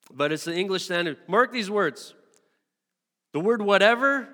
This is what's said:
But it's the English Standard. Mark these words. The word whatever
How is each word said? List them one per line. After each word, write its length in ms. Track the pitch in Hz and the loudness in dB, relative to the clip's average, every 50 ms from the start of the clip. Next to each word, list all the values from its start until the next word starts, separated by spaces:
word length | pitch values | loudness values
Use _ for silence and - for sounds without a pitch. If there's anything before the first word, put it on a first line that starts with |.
| _ - | _ -12
But 220 | 127 127 143 147 | -6 -4 -2 -2
it's 120 | 156 151 - | -2 -4 -6
the 100 | 170 165 | -6 -4
English 300 | 175 196 196 190 175 - | -4 -4 -2 -4 -6 -4
Standard. 320 | - 175 175 170 165 139 - _ - | -4 -4 -2 -2 -4 -6 -8 _ -2
Mark 240 | 180 226 254 262 | 0 2 2 0
these 180 | 247 247 208 185 | -2 -6 -6 -4
words. 440 | 208 208 185 151 - - - - - _ _ _ _ _ _ _ _ _ _ _ _ _ _ _ _ _ _ _ _ _ _ _ | -2 0 0 0 -2 -6 -12 -20 -20 _ _ _ _ _ _ _ _ _ _ _ _ _ _ _ _ _ _ _ _ _ _ _
The 80 | - 147 | -6 -2
word 220 | 175 220 240 214 | 0 0 0 0
whatever 680 | 208 202 202 185 196 220 240 233 269 277 277 269 226 - | 2 4 4 6 6 6 4 4 2 0 0 -2 -4 -10